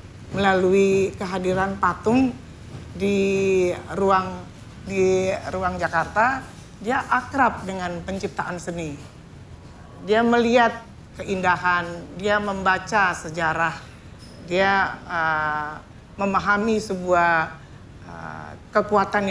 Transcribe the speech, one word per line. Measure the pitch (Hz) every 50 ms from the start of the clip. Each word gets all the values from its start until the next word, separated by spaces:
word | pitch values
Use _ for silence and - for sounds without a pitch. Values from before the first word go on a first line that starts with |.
| - - - - - - -
melalui | 190 202 196 190 185 190 180 190 196 196 196 190 196 190 - -
kehadiran | - 202 180 185 185 185 185 185 190 190 196 196 -
patung | - 180 170 - - 214 233 262 269 247 - - - - - - - - - - - - - 170
di | 196 202 202 196 196 196 196 196 196 190 190 185 180 180 165 - - - 156
ruang, | 190 196 196 190 185 185 185 180 180 - - - - - - - -
di | - 196 196 190 185 185 190 185 190 185 190 - - - -
ruang | 185 190 180 185 175
Jakarta, | 170 165 170 165 156 - - 208 226 254 269 262 - - - - - - - -
dia | - 220 269 269 -
akrab | - 240 254 247 - - 277 254 220 - -
dengan | - 190 190 185 180 175 175 170
penciptaan | 170 185 190 190 202 185 - - - 170 180 170
seni. | - 185 170 175 160 151 143 143 - - - - - - - - - - - - - - - - - - - -
Dia | 175 185 214 226 240
melihat | 233 240 240 226 233 240 247 233 - - - - - - - - - - -
keindahan, | - - 196 185 180 180 175 - 180 180 175 175 170 170 170 175 170 - - 175
dia | 196 208 208 208
membaca | 208 208 196 190 185 190 185 185 185 - 226 208 196 180 165
sejarah, | - - 165 156 175 165 156 156 160 165 165 - - - - - - - - - - - - - - - -
dia, | 175 190 196 196 196 196 185 131 - - -
eh, | 175 180 170 160 160 156 156 151 151 151 151 151 151 156 160 - - - - - - - -
memahami | 196 196 190 185 170 202 208 208 214 226 220 208
sebuah, | 208 - 190 180 180 180 175 170 170 170 170 160 160 - - - - - - - - - - - - 85
eh, | 85 82 82 80 78 78 76 76 76 - - - -
kekuatan | 214 208 - 208 202 196 202 - 208 202 196